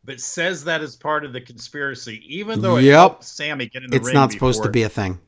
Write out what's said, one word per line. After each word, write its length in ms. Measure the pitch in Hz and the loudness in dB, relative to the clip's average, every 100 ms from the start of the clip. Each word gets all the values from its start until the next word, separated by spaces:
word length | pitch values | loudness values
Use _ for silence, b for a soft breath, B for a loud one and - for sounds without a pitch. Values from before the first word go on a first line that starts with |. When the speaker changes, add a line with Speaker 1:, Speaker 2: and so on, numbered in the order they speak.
Speaker 1:
but 160 | 127 127 | -18 -14
says 460 | - 175 175 165 | -10 -6 -4 -6
that 160 | 156 160 | -6 -6
is 160 | 151 - | -8 -10
part 300 | 151 151 143 | -6 -6 -6
of 80 | |
the 80 | 123 | -12
conspiracy, 800 | 127 117 - 147 139 127 117 107 - | -16 -20 -16 -10 -10 -10 -14 -16 -14
even 360 | 170 208 220 | -12 -8 -2
though 140 | - 131 | 0 4
it 60 | |
Speaker 2:
Yep. 100 | 135 | 8
Speaker 1:
helped 300 | 151 190 - | 8 8 4
Sammy 420 | - - 151 143 117 | -12 -10 -8 -8 -10
get 140 | 127 | -12
in 80 | 127 | -4
the 60 | 123 | -2
Speaker 2:
It's 100 | 120 | 2
Speaker 1:
ring 80 | |
Speaker 2:
not 180 | 139 131 | 2 2
supposed 260 | - 127 110 | 2 -2 0
to 60 | 110 | -2
Speaker 1:
before. 40 | |
Speaker 2:
be 100 | 117 | -2
a 40 | 107 | -2
thing. 300 | - 95 90 | -4 -6 -8